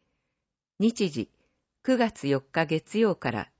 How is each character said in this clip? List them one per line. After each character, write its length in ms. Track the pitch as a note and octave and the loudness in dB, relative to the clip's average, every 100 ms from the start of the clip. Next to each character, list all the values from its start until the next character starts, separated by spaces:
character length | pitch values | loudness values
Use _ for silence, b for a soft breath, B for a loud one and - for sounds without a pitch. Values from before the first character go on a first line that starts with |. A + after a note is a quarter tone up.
| _ _ _ _ _ _ _ - | _ _ _ _ _ _ _ -2
日 300 | G#3+ A3+ F#3+ | 0 0 -4
時、 200 | C#3+ - _ _ _ _ _ | -4 -8 _ _ _ _ _
九 140 | - B3 | 0 2
月 300 | A3+ - C#3 | 2 -2 0
四 140 | C#3 | 0
日 240 | - E3 D#3+ | -2 -2 0
月 340 | D#3+ - G#3+ | -2 -2 0
曜 160 | A3 E3+ | 0 0
か 160 | - | -4
ら 180 | A#2 - | -4 -8